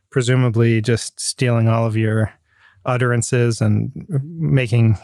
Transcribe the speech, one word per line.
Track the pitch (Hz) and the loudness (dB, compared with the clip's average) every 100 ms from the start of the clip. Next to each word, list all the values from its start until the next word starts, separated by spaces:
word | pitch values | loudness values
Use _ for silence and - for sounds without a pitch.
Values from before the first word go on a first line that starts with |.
| _ | _
presumably | 139 120 127 123 110 117 113 | -2 0 2 2 2 2 2
just | 107 113 - - | 0 -2 -4 -10
stealing | - - 123 117 113 | -10 -2 0 2 2
all | 117 | 0
of | 113 110 | 0 -2
your | 110 110 107 _ _ _ _ _ | 0 0 -2 _ _ _ _ _
utterances | 131 123 123 120 - 123 120 110 | -4 -2 0 0 0 0 0 0
and | 107 104 110 - - 139 | 0 0 -2 -10 -6 -6
making | 147 165 147 139 117 117 113 101 | -6 -6 0 0 2 2 2 2